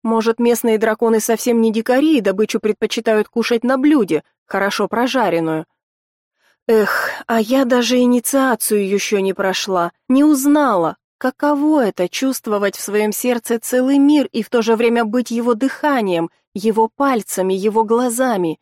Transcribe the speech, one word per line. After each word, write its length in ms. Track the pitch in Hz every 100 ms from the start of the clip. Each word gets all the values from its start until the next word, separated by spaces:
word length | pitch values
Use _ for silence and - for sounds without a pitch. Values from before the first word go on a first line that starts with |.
Может, 380 | 226 226 226 226
местные 380 | 240 233 233 220
драконы 420 | 220 220 226 226
совсем 400 | - 220 247 233
не 120 | 220
дикари 460 | 214 220 254 311 294
и 20 |
добычу 380 | 196 190 214 226
предпочитают 720 | 214 202 220 - 226 214 214
кушать 340 | 233 226 240
на 160 | 240 269
блюде, 460 | 294 302 185 151 _ _ _
хорошо 420 | 196 196 - 196
прожаренную. 760 | 214 247 254 202 170 160 160 160 _ _ _ _ _ _ _ _ _ -
Эх, 440 | 220 202 - - - -
а 140 | 226
я 240 | 220 262
даже 340 | 247 247 233 254
инициацию 920 | 247 247 233 269 262 226 - 214 190
еще 320 | 196 - 208
не 120 | 190
прошла, 600 | 185 190 190 - 185 170 _ -
не 160 | 262
узнала, 720 | 302 285 277 294 277 196 165 180 _ _
каково 680 | 254 - 294 285 302 311 214
это 220 | - 180
чувствовать 680 | - 269 254 226 208 202 -
в 40 |
своем 320 | - 208 214
сердце 460 | 202 247 233 - 226
целый 380 | - 254 254 277
мир 300 | 277 302 254
и 100 | 233
в 80 | 208
то 120 | 240
же 120 | 220
время 300 | 226 233 233
быть 260 | 226 247 240
его 240 | 233 240
дыханием, 760 | 220 269 - 302 269 202 170 165 _ _
его 360 | 196 214 214 226
пальцами, 680 | _ 277 247 - - 185
его 300 | 190 208 214
глазами. 720 | 214 233 247 233 262 202 170 156